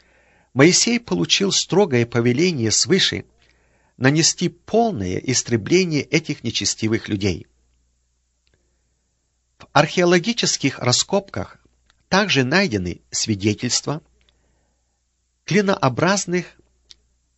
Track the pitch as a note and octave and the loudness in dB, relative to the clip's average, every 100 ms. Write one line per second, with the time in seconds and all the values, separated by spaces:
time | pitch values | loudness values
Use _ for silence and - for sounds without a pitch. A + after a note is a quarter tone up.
0 | _ _ _ _ _ B2 D#3+ F3+ A#3 A#3 | _ _ _ _ _ 6 6 6 2 -2
1 | - F3 D#3+ - F#3+ - - E3+ G3+ B2 | -2 -4 -2 0 0 -2 0 0 2 2
2 | A#2 A#2+ A#2+ B2 F#3 D3+ A2 - A2+ F#3 | 0 0 0 2 0 0 0 0 2 2
3 | - - - _ _ _ _ _ _ - | 0 -4 -10 _ _ _ _ _ _ -2
4 | B2+ D#3 D#3 - F3 - - A3 A#3 D3 | 0 2 0 0 -4 -6 -2 0 0 -2
5 | F#2 F#2 - A#2+ - A#2 G2 F#3 F3+ D3 | -6 -6 -2 -4 -2 -2 2 0 2 -2
6 | - D#3 D#3 D3 A#2 - G2+ - A2 A2 | 0 -2 -2 -6 -6 -4 -4 -4 -2 -2
7 | - G2+ G2 D#2+ - _ _ _ _ _ | -2 -2 -2 -4 -10 _ _ _ _ _
8 | _ _ _ _ _ _ _ _ _ _ | _ _ _ _ _ _ _ _ _ _
9 | _ _ _ _ _ _ - C#3 D#3 - | _ _ _ _ _ _ -2 0 0 2
10 | F3 F3+ F3+ A#3 F3 - C3+ - B2 A#2+ | 4 4 2 -2 -2 -2 -4 -2 0 0
11 | - G3 G3 - F2 - _ _ _ _ | 0 -4 -4 -10 -12 -14 _ _ _ _
12 | - F#3+ G#3 C#3 B2+ F3 G3 G2+ F2 - | -2 0 2 0 2 0 0 -2 -4 -8
13 | _ - - G2+ G#2 G#2+ B2 - - D3+ | _ -6 -4 -2 -2 -2 -4 -4 -4 -8
14 | - _ _ _ _ _ _ _ _ _ | -10 _ _ _ _ _ _ _ _ _
15 | _ _ _ _ - F#3 G3 - C3+ A#2 | _ _ _ _ -2 0 2 0 0 2
16 | E3+ G3+ - F3 - _ _ _ _ _ | 0 0 -2 -6 -6 _ _ _ _ _
17 | _ _ _ | _ _ _